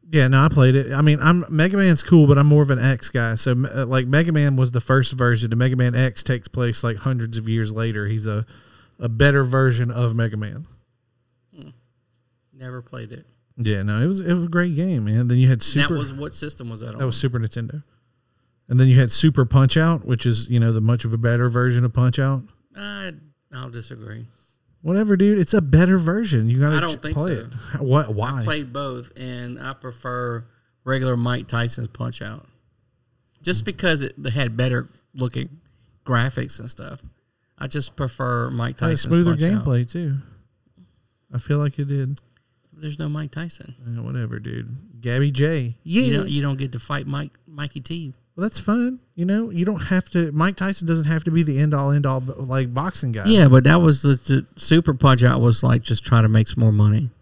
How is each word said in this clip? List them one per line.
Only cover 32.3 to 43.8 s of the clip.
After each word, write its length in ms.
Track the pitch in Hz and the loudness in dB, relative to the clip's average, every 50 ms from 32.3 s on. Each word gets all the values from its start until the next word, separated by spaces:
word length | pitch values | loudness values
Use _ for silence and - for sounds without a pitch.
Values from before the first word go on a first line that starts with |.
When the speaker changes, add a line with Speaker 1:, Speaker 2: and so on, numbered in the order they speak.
| 107 - - _ _ _ _ _ _ _ _ _ _ _ _ _ _ _ _ _ _ _ - | -14 -16 -20 _ _ _ _ _ _ _ _ _ _ _ _ _ _ _ _ _ _ _ -6
Speaker 2:
Just 200 | 165 180 107 107 | -4 -4 -2 -2
Speaker 1:
Mm. 40 | |
Speaker 2:
because 340 | 208 196 - - 180 160 147 135 | -6 -6 -2 0 0 0 0 -2
it 120 | - - - 139 131 110 | -6 -10 -10 -8 -4 -2
had 240 | 139 135 120 110 | -2 -2 -2 -2
better 320 | 113 123 131 123 123 127 - _ _ _ _ _ | -2 0 0 0 -2 -4 -8 _ _ _ _ _
looking 360 | 131 127 123 - 123 131 - 139 160 _ _ _ _ _ _ _ _ _ | -6 -6 -4 -4 -6 -8 -8 -12 -20 _ _ _ _ _ _ _ _ _
graphics 540 | - 127 120 120 135 127 - 123 131 - - | -2 0 0 0 0 -4 -6 -8 -8 -10 -14
and 100 | 117 120 | -14 -14
stuff. 320 | - - - 135 139 - - - _ _ _ _ _ _ _ _ _ _ | -16 -16 -16 -16 -16 -18 -20 -20 _ _ _ _ _ _ _ _ _ _
I 80 | 139 | -12
just 280 | 135 - 147 139 - _ | -8 -8 -8 -8 -8 _
prefer 540 | - 143 127 120 - 131 123 123 120 117 127 | -8 -8 -8 -6 -6 -6 -4 -4 -4 -4 -4
Mike 300 | 131 120 117 120 131 - | -6 -6 -6 -6 -6 -4
Speaker 1:
Had 60 | - | -2
a 60 | 160 160 | -2 0
Speaker 2:
Tyson's 80 | 143 - | 0 0
Speaker 1:
smoother 300 | - 165 170 175 170 170 | 2 2 4 4 2 2
Speaker 2:
Punch-Out. 340 | 151 156 170 208 214 190 | 2 0 0 0 0 0
Speaker 1:
gameplay, 240 | 147 127 120 123 120 | 0 0 0 0 -2
too. 260 | - 175 175 151 139 135 - - - _ _ _ _ _ _ _ _ _ _ _ _ _ _ _ _ _ _ _ 127 | -6 -6 -4 -4 -4 -6 -6 -12 -20 _ _ _ _ _ _ _ _ _ _ _ _ _ _ _ _ _ _ _ -10
I 40 | 123 | -10
feel 200 | - - 147 147 | -4 -2 -2 0
like 200 | 147 147 139 - | 0 -2 -4 -4
it 80 | 143 139 | -6 -4
did. 300 | 143 139 135 127 143 - _ _ _ _ _ _ _ _ _ _ _ | -4 -4 -4 -4 -6 -10 _ _ _ _ _ _ _ _ _ _ _
Speaker 2:
There's 260 | 151 156 151 147 147 | -14 -12 -12 -10 -8
no 100 | 160 151 | -8 -6
Mike 220 | 147 151 156 143 - | -6 -6 -8 -10 -10
Tyson. 420 | 156 165 170 - - - - 127 _ | -10 -12 -12 -14 -16 -20 -20 -20 _